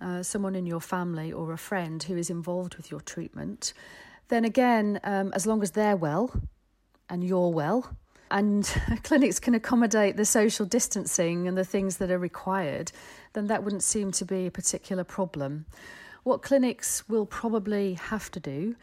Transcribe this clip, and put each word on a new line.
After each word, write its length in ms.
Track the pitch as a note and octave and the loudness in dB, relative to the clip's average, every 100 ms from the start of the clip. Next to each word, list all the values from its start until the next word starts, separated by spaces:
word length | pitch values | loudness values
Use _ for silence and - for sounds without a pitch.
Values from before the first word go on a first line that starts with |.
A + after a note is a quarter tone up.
uh, 220 | F3+ F3+ | -6 -6
someone 320 | F3+ G#3 G3 | -4 -2 -2
in 120 | F#3 F3 | -2 -2
your 140 | E3+ | -4
family 520 | - F3+ F3 D#3+ D#3+ | -4 -4 -2 -4 -6
or 200 | - D#3+ | -6 -6
a 60 | D#3+ | -6
friend 440 | - G3 D#3+ D#3+ | -4 -4 -4 -6
who 140 | D#3 F3 | -4 -4
is 140 | E3+ | -4
involved 460 | E3+ E3 F3+ F3+ - | -4 -4 -4 -4 -10
with 140 | - | -12
your 100 | D3+ | -12
treatment, 760 | - - D#3 - F3 G#3+ - - - - - - - | -10 -10 -10 -8 -10 -8 -10 -10 -18 -20 -20 -12 -2
then 160 | A#3 | 2
again, 560 | A3+ A#3+ B3 A3+ G#3 G3+ | 2 4 6 6 2 0
um, 280 | G3+ G3 G3 | -2 0 0
as 120 | G3 G3+ | 0 0
long 160 | A3 | 0
as 100 | G3+ | 0
they're 240 | G#3+ G#3 G3 | 2 2 4
well 360 | D#3 D#3+ B3+ - - _ _ _ _ _ - | 2 0 0 -2 -6 _ _ _ _ _ -8
and 120 | F3+ | -4
you're 280 | F3+ F#3 F3 | 0 2 2
well, 460 | D#3+ D3+ A#3 - - _ _ - | 2 2 0 -2 -12 _ _ -2
and 340 | G3+ G#3 G3+ G3+ - - | 2 4 4 2 0 0
<laughs> 160 | A3+ | -2
clinics 360 | - C#4+ C4+ - | 4 4 6 2
can 160 | - | 2
accommodate 600 | A#3 - A#3+ A#3 A3 G3+ G3+ | 2 4 4 6 6 4 4
the 80 | |
social 400 | G#3 A#3+ G#3+ - | 4 6 4 2
distancing 840 | G3 B3 - G3+ - - E3+ F3 F3+ | 0 0 0 -2 -2 0 0 0 0
and 120 | F#3 | 0
the 60 | |
things 340 | F#3 G3+ F#3+ F3 | 0 0 0 -2
that 120 | F#3 | 0
are 80 | F3+ | 0
required, 720 | F3+ - F#3+ F#3+ D3+ - E3+ - - - - | -2 -4 -2 0 0 -4 -8 -12 -20 -20 -10
then 120 | A3 G#3 | -4 0
that 140 | A3 | 0
wouldn't 200 | G3+ G3 | -2 -2
seem 280 | - G#3+ G3 | 0 0 0
to 120 | - | -2
be 220 | F3+ F#3+ F3+ | -2 -2 -2
a 40 | |
particular 540 | - - - - F#3 | -2 -4 -4 -4 -4
problem. 600 | F3 - F#3 D3+ C#3 D3+ - - - - - - | -4 -4 -4 -4 -6 -6 -12 -18 -20 -20 -20 -6
What 180 | B3 - | -2 0
clinics 640 | - C#4 B3 - - - - | 4 4 4 0 -4 -6 -2
will 180 | A3 G#3 | -2 -2
probably 680 | - A#3 A3 G3+ G3+ G3 | -4 -2 0 0 0 0
have 360 | F3+ - G#3+ - | -4 -6 -6 -6
to 100 | F3+ | -10
do 360 | D3+ C3+ G#3 A#3 | -6 -4 -4 -6